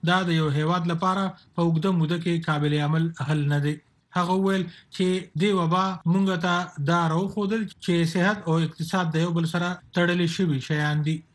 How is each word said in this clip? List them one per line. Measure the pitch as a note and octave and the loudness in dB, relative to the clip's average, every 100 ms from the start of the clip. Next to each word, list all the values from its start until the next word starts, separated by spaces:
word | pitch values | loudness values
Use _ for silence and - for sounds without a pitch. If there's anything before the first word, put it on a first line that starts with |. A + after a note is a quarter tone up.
| D#3+ | 2
دا | F#3 F3+ | 0 2
د | E3 | 0
یو | D#3 C#3+ | 0 0
هیواد | D#3 F3 E3+ | 0 0 -2
لپاره | E3 F#3 F#3+ F#3+ | 0 0 0 -2
په | F#3 - - E3+ | -6 -12 -2 0
اوږده | D#3+ F#3+ F3+ | 2 2 2
موده | D#3 F3 | 0 0
کې | E3+ E3+ E3 | -2 -2 0
قابل | D3+ D3 D3 D3 | 0 0 0 0
عمل | D#3+ E3 E3 C#3 | 0 -2 -4 -4
حل | D3+ C#3+ | -2 0
نه | D3 C#3+ | 0 -2
دی. | D3+ _ _ _ - | -4 _ _ _ -4
هغه | F#3 | 0
وویل | F#3 F#3+ F#3+ E3+ | 0 2 0 -2
چې | - _ - F#3 F#3 F3+ D3+ | -10 _ -2 0 0 -4 -2
دې | G3+ G3 | 0 2
وبا | E3 F3+ F#3+ F#3 E3 | 2 2 0 -2 0
مونږ | F#3 F#3+ F3+ | 2 2 0
ته | F3+ F3 F3+ - C#3+ | 0 0 -2 -4 0
دا | E3+ E3 | 2 2
راوښودل | D#3+ F#3+ G#3+ G3+ A3+ G#3 - | 0 -2 -2 -2 -2 -4 -8
چې | - E3+ E3 | -2 2 2
صحت | E3 F3+ G#3 E3+ | 2 0 0 0
او | D#3+ E3 | 0 0
اقتصاد | - E3 F#3+ F3 D#3 | -4 -4 -2 0 0
د | |
یو | F3 E3 | 0 0
بل | E3 F3 | 0 -2
سره | F3 F3 - - | -4 -6 -6 0
تړلي | F3 F3 E3+ E3+ | 2 2 0 0
شوي | F#3 C3+ - | 0 0 -2
شیان | D3+ D3+ D3 D3+ | -2 0 0 0
دي. | D#3+ - | -4 -6